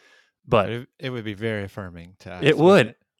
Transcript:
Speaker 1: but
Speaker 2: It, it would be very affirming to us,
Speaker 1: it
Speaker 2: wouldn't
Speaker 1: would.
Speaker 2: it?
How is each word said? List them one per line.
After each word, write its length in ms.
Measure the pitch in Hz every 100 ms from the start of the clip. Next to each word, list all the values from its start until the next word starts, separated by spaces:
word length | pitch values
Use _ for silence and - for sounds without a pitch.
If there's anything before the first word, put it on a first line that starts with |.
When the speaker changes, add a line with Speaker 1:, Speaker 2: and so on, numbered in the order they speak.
| _ _ _ _ -
Speaker 1:
but 220 | 120 95
Speaker 2:
It, 200 | 117 123 _
it 100 | 131
would 160 | 123 107
be 80 |
very 300 | 98 113 107
affirming 540 | 98 - 92 85 85 95
to 140 | -
us, 100 | 90
Speaker 1:
it 120 | 143 147
Speaker 2:
wouldn't 40 |
Speaker 1:
would. 280 | 165 190 113
Speaker 2:
it? 80 | - _